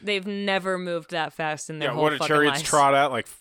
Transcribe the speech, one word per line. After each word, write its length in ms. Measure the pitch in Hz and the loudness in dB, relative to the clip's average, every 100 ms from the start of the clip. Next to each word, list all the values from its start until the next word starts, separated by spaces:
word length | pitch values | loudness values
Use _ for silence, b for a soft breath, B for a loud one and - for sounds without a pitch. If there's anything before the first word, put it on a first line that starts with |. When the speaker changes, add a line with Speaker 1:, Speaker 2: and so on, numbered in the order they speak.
Speaker 1:
they've 260 | 202 196 190 | -6 -4 -4
never 520 | 202 202 190 190 185 | -6 -2 -2 -2 -4
moved 320 | 180 170 156 | -4 -8 -6
that 240 | 170 151 | -6 -6
fast 340 | - 156 151 - | -4 -6 -6 -8
in 100 | 156 | -6
their 120 | 147 | -4
Speaker 2:
Yeah, 40 | |
Speaker 1:
whole 100 | 143 | 0
Speaker 2:
what 60 | 156 | 0
do 60 | 143 | 0
Speaker 1:
fucking 100 | 151 | 2
Speaker 2:
chariots 280 | 151 147 139 | 4 4 2
Speaker 1:
lives. 80 | 156 | 2
Speaker 2:
trot 240 | 151 139 | 4 6
at? 160 | 139 143 | 6 2
Like, 180 | 123 - - | 0 -6 -14